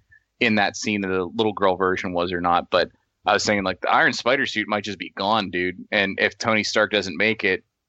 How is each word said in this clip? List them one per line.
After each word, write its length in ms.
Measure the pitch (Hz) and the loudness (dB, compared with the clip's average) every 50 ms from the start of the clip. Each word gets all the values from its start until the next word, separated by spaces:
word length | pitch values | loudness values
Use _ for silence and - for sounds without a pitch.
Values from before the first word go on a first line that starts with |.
| - _ - - _ _ _ - | -20 _ -20 -20 _ _ _ 0
in 140 | 123 117 107 | 0 2 4
that 200 | 107 101 95 - | 2 2 0 -2
scene 240 | - - 110 104 101 | -4 -4 -2 -2 -2
that 80 | 98 95 | 0 0
the 160 | 95 92 92 | 0 -2 -2
little 280 | 85 - 113 110 110 101 | -2 0 0 0 0 0
girl 240 | - 101 95 92 | 2 2 2 2
version 360 | 87 95 92 95 92 - 95 87 | 2 2 0 0 -2 -4 -4 -2
was 200 | 87 87 92 92 | -2 -2 -2 -2
or 80 | 87 | -2
not, 300 | 87 87 87 85 80 - | 0 2 2 2 2 2
but 200 | - 90 80 - - _ _ _ _ _ - | 2 2 2 0 -4 _ _ _ _ _ 0
I 60 | - 104 | 2 2
was 100 | 98 - | 2 2
saying, 220 | 110 104 101 95 | 2 0 0 0
like, 160 | 95 92 - | -2 -4 -4
the 100 | - - | -2 0
Iron 220 | - 127 160 147 120 | 2 4 4 2 0
Spider 340 | - - 117 131 139 127 | 0 0 0 0 0 0
suit 220 | 107 - 110 104 98 | -2 -4 -4 -4 -2
might 160 | 107 104 98 | -2 -4 -4
just 140 | 104 98 85 | -4 -8 -8
be 120 | 92 - | -10 -12
gone, 400 | - - 98 101 110 110 98 85 | -8 -4 -2 0 0 0 0 -2
dude. 340 | 87 90 90 92 90 - - - | -2 -2 -2 -4 -4 -8 -8 -2
And 280 | 98 104 98 98 92 - | 0 0 0 0 0 0
if 180 | 107 104 - - | 0 0 -2 -2
Tony 260 | - 117 110 107 101 | -2 0 0 0 0
Stark 280 | - - 113 107 101 107 | 0 0 0 2 2 2
doesn't 240 | 104 92 95 76 | 0 -2 -2 -2
make 280 | 82 101 110 110 - - | 0 0 0 0 0 0
it, 200 | 98 92 - - _ _ _ _ | 0 0 -2 -4 _ _ _ _